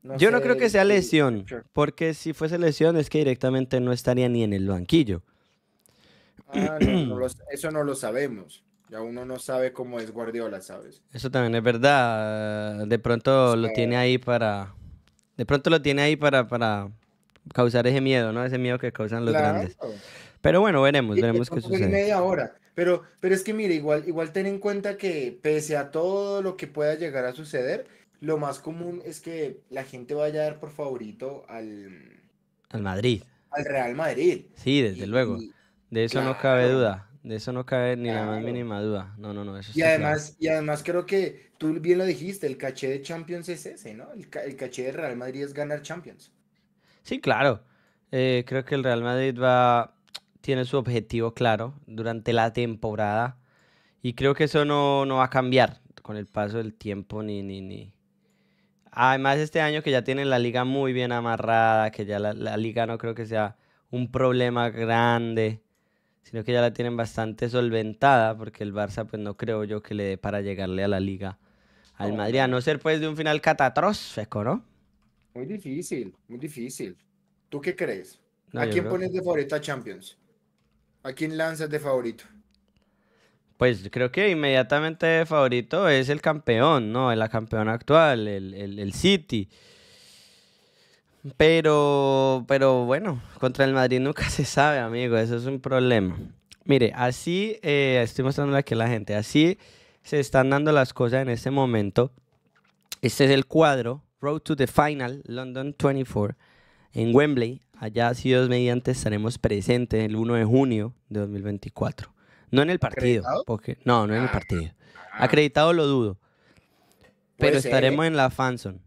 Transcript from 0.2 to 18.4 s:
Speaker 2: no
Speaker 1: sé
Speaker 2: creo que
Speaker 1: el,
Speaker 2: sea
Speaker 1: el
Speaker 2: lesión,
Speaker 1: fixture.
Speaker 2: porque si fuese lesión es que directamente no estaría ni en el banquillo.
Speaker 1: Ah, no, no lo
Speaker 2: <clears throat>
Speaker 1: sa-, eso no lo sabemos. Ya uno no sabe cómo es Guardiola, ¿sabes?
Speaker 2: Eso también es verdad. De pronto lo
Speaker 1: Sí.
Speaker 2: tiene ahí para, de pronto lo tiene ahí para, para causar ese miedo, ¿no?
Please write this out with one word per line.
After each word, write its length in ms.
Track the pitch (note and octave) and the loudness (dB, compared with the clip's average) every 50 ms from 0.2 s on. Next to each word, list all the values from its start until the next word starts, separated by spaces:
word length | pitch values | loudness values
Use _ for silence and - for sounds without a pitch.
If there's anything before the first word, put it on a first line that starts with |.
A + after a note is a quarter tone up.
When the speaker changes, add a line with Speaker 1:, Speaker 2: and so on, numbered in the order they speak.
| D#3+ G#3+ | 4 6
Speaker 2:
no 80 | A3+ B3+ | 6 4
Speaker 1:
sé 60 | - | 4
Speaker 2:
creo 120 | B3 B3 | 2 2
que 80 | C3+ B3 | 4 2
Speaker 1:
el, 40 | A3 | 2
Speaker 2:
sea 120 | G#3 G3+ | 4 4
Speaker 1:
el 60 | F#3+ G3+ | 6 6
Speaker 2:
lesión, 500 | G#3 G3 E3+ - - D#3 D3 C3 A#2 G#2 | 6 4 4 4 4 4 4 4 2 -2
Speaker 1:
fixture. 240 | F#2+ - C3 A#2 - _ | -6 -8 -12 -14 -14 _
Speaker 2:
porque 420 | _ - D3 D3 D#3 - E3 D#3+ D#3 | _ 0 0 0 0 -2 -2 -2 -2
si 180 | - - D#3+ | -4 -8 -8
fuese 260 | D3 - D#3+ D#3 E3+ E3+ | -6 -4 -4 -2 -2 2
lesión 380 | F3 D#3 C#3+ - D3+ E3 E3+ | 2 2 4 4 4 4 4
es 140 | D#3+ C#3+ - | 2 0 2
que 80 | - D#3 | 2 2
directamente 600 | D3+ C3+ B2+ - - C3 C3 C3 C3 B2+ - B2+ | 2 2 0 0 0 0 0 0 0 0 0 0
no 120 | B2 B2 | 2 0
estaría 360 | B2 A#2+ - - B2 B2+ B2+ B2 | -2 0 0 0 2 2 2 2
ni 140 | A#2+ A#2 A2+ | 2 2 0
en 80 | G#2+ | 0
el 160 | G2+ G2 F#2+ G2 | 0 0 0 0
banquillo. 540 | G2 F2+ F2+ - D#3+ E3+ D3 G#2+ F#2 E2 - _ _ _ _ _ _ _ _ _ _ _ _ _ _ _ _ _ _ _ _ _ _ - _ | -2 -2 0 2 4 4 4 2 -2 -6 -6 _ _ _ _ _ _ _ _ _ _ _ _ _ _ _ _ _ _ _ _ _ _ -20 _
Speaker 1:
Ah, 320 | _ - G#3 F#3+ F#3+ D#3 D3+ | _ -4 -2 -2 0 2 2
no, 200 | - - G3+ F#3 D3+ | 2 4 4 2 0
no 120 | A#2+ A#2+ B2 | 0 -2 -2
lo 100 | B2+ B2+ | -4 -4
Speaker 2:
<clears throat> 0 | |
Speaker 1:
sa-, 160 | - - - - | -4 -8 -12 -12
eso 200 | C#3+ C#3+ - D#3+ | -10 -6 -6 -4
no 120 | D#3 D3+ D3 | -2 -2 -2
lo 100 | C#3+ C#3 | -2 -2
sabemos. 720 | - - A2+ A2 C3 C#3+ C3+ A#2 G2 F2+ D#2 - - _ _ _ _ _ _ | -4 -4 -4 -2 -2 -2 -4 -6 -10 -16 -20 -20 -20 _ _ _ _ _ _
Ya 120 | A2 A2 | -12 -12
uno 240 | A2+ A#2 A#2+ A#2+ B2 | -10 -10 -10 -12 -10
no 140 | B2+ B2+ B2+ | -10 -10 -12
sabe 340 | - - C3 B2+ B2+ B2+ | -8 -4 -2 0 -2 -2
cómo 260 | B2+ - B2+ B2 B2 A#2 | -2 -6 -10 -8 -8 -10
es 120 | A2+ A2 | -10 -10
Guardiola, 500 | G#2+ A#2 A#2 A2+ A2+ A#2+ A#2 G#2+ G2+ F#2 | -10 -8 -8 -6 -6 -6 -6 -6 -8 -10
¿sabes? 420 | - - F#2+ G2 - - D2+ _ _ _ | -14 -14 -18 -18 -18 -20 -20 _ _ _
Speaker 2:
Eso 180 | - A#2+ - C3 | -16 -8 -8 -2
también 240 | B2+ C3 B2 A#2 A#2 | 0 0 2 2 2
es 80 | A#2 | 2
verdad. 1200 | A2 B2 A#2 A#2 B2 C#3+ C#3+ C#3 B2 A#2 A2+ A2 A2 G#2+ G#2+ G#2+ G#2+ G#2+ G#2+ G#2+ G#2+ G#2+ G#2 G#2 G#2+ | 2 2 2 6 6 6 6 6 4 2 2 0 -2 -2 -4 -4 -4 -4 -4 -4 -6 -6 -6 -6 -2
De 120 | G#2 A#2 A2 | 0 0 0
pronto 580 | G#2+ B2 A#2 A2+ - C3+ C3+ C3+ C3 B2 A#2 | 2 0 0 2 2 4 4 6 6 4 4
lo 120 | A#2 A#2 A2 | 2 0 0
Speaker 1:
Sí. 60 | A2+ | 0
Speaker 2:
tiene 220 | A2+ A#2 A#2 A#2+ | 0 0 2 2
ahí 220 | B2 B2 B2 B2+ B2 | 2 2 2 2 2
para, 560 | - - A#2+ A#2 A#2 G#2+ G#2 G2+ G2 F#2+ - - - - - - _ _ _ _ _ _ _ | 0 0 0 2 2 0 -2 -2 -6 -10 -14 -18 -20 -20 -20 -20 _ _ _ _ _ _ _
de 100 | - A#2+ | -8 0
pronto 240 | - C#3 C#3 - D#3 | 0 0 2 4 4
lo 100 | E3 D#3+ | 4 4
tiene 200 | C#3+ D3 C#3 C#3+ | 4 2 2 4
ahí 140 | C#3+ D3 D#3 | 4 2 2
para, 300 | C#3+ D3 D3 C3+ C3 A#2+ G#2+ | 4 2 4 4 4 2 2
para 420 | A#2+ A#2 A#2 A2 G#2+ G2+ G2+ G2+ G#2+ - _ _ _ _ _ _ _ _ _ - - | 0 0 0 0 0 -2 -4 -8 -12 -18 _ _ _ _ _ _ _ _ _ -6 0
causar 320 | - B2 A#2+ A#2 B2 A#2 | 2 2 4 4 2 2
ese 140 | B2 C3 C#3 | 4 2 2
miedo, 320 | C3+ C3+ C3+ B2 A#2 A2 | 2 2 2 2 2 0
¿no? 120 | G#2+ A#2 | -2 -2